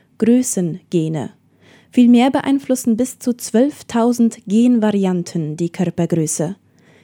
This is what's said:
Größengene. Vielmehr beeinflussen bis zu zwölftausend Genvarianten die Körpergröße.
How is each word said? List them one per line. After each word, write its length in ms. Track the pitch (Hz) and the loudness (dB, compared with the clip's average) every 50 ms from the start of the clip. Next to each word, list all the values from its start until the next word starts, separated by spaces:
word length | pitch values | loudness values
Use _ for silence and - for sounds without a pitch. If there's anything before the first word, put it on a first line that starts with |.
| _ _ _ - | _ _ _ -2
Größengene. 1120 | 220 226 240 254 247 - - 196 175 165 160 185 _ - - 170 156 160 160 151 117 - - _ _ _ _ _ _ _ _ _ _ _ | 0 2 2 2 2 -2 -4 -4 -4 -4 -6 -8 _ -4 -2 -2 -2 -2 -4 -6 -8 -10 -12 _ _ _ _ _ _ _ _ _ _ _
Vielmehr 400 | - 247 247 240 240 233 247 269 | 2 4 6 6 6 6 4 2
beeinflussen 640 | 262 285 - - 277 277 - - 262 254 - 247 220 | 0 -2 -2 -2 -2 -2 -2 -4 -4 -2 -2 -2 -2
bis 220 | 208 254 254 - - | -2 -2 -6 -6 -8
zu 180 | - 254 240 | -6 -6 -6
zwölftausend 1040 | - - - - 220 262 294 - - - - - 233 226 247 240 233 233 226 - - - | -6 -6 -2 2 2 2 2 0 -8 -14 -6 -2 0 0 0 2 2 0 0 0 -4 -6
Genvarianten 1080 | 190 196 226 240 247 247 226 214 214 202 202 190 185 185 175 170 - - 175 156 151 151 | -2 2 2 4 4 4 2 2 0 0 0 0 0 0 -2 -4 -4 -6 -6 -4 -4 -4
die 140 | 160 170 170 | -4 -6 -6
Körpergröße. 840 | - - 180 175 175 - 170 165 175 165 156 151 - - 156 165 196 _ _ _ _ _ _ _ _ _ | -4 -4 -4 -4 -2 -2 -2 -2 0 -2 -2 -2 -4 -4 -6 -6 -6 _ _ _ _ _ _ _ _ _